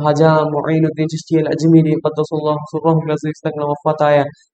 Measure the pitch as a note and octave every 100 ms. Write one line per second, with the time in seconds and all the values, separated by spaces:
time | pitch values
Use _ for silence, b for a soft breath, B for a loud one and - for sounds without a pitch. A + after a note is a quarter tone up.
0 | D3+ D3 D#3+ D#3 D3+ D3 C#3+ D#3+ D#3+ -
1 | D#3 D#3+ - D#3+ D3+ D#3+ D#3+ D#3+ D#3+ D3+
2 | D3+ D3+ D3+ D#3 D3+ D3+ D3+ D#3 E3 D#3+
3 | D#3+ D3+ D#3 - D#3 D3+ D3 D3 D#3 D3
4 | D3 D3 C#3+ b b